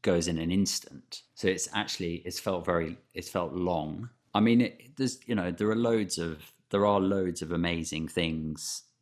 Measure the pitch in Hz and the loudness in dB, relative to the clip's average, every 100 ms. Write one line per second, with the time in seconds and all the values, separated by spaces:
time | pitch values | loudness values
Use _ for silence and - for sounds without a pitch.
0 | - 87 85 82 82 92 98 - - 69 | 4 2 2 -2 0 2 2 -2 -8 -20
1 | - - _ - 98 92 - 104 104 - | -16 -18 _ -4 -2 0 -2 -4 -4 -4
2 | 90 85 90 - - 92 87 85 80 85 | -4 -4 -8 -6 -2 -2 2 0 0 -6
3 | _ - 90 98 85 78 90 85 76 80 | _ -12 -6 -4 -2 -2 0 0 -2 -6
4 | 117 _ _ 101 110 117 120 - - - | -10 _ _ 2 6 6 4 -2 -20 -4
5 | 131 - - 110 90 85 104 110 120 113 | -4 -4 -4 -2 -2 0 0 2 2 2
6 | 98 - 85 76 - _ _ 101 104 101 | 0 -2 -4 -6 -14 _ _ 2 4 4
7 | 95 98 92 85 80 85 85 85 82 80 | 4 2 0 -2 -4 0 0 0 -4 -6
8 | 80 - 82 80 78 78 - - - _ | -4 0 0 -2 -6 -6 -8 -10 -14 _